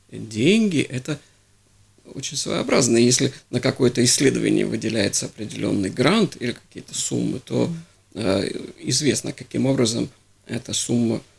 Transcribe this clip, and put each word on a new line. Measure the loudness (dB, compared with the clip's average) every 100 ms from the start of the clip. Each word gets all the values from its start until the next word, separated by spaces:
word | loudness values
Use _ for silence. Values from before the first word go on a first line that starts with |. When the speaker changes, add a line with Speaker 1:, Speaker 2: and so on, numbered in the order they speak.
| _
Speaker 1:
деньги, | -14 -8 0 2 4 4 0
это | -2 -4 -8 -10 _ _ _ _ _ _ _ _ -18
очень | -12 -8 -6
своеобразно. | -4 -2 0 2 4 6
Если | 6 4 2 -2 -6
на | -2
какое-то | 0 2 2 4
исследование | 2 4 4 2 2 2 0
выделяется | -2 -2 0 0 -2 -6
определённый | -8 -12 -6 -2 -2 -2
грант | 0 2 4 0 -2
или | -8
какие-то | -8 _ -18 -12 -8
суммы, | -4 -2 -2 -4
то, | -4 0 0
Speaker 2:
Мгм. | -2 -12 _ _ -6
Speaker 1:
э, | 0 0 0 -6 -12 -12
известно, | -4 0 2 0 -2
каким | -10 -6 -2 0
образом | 2 2 0 -4 -8 _ _ -10
эта | -10 -6
сумма | -6 0 0 2 0 -6